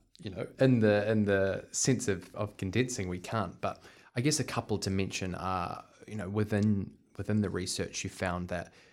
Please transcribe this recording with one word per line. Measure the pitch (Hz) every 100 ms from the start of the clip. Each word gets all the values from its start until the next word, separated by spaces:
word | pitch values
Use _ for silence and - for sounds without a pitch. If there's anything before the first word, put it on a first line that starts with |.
| _ -
you | 101
know, | 87 - -
in | 131 123
the, | 107 104 104
in | 110
the | 101 98 95 95 -
sense | - - 113 -
of, | 90 -
of | 82 107 -
condensing, | 95 107 127 - 92
we | 90
can't. | - 113 90 -
But | 98 - - - - 123
I |
guess | 139 151
a |
couple | 127 - - 101
to | 101
mention | 95 95 - 95 87
are, | 92 92 87 - - - -
you | 107
know, | 92
within, | 107 104 104 107 101 - - _ -
within | 101 107
the | 98
research, | 92 92 - 90 -
you | 101
found | - 95 87 87
that | 87 - - -